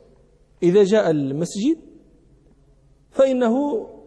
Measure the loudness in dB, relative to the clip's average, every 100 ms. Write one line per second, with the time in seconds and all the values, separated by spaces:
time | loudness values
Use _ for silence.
0 | _ _ _ _ _ -2 2 4 4 2
1 | 2 0 -2 -6 -6 -4 -2 -2 -6 -20
2 | _ _ _ _ _ _ _ _ _ _
3 | _ 0 0 2 0 -2 -4 -6 -10 -18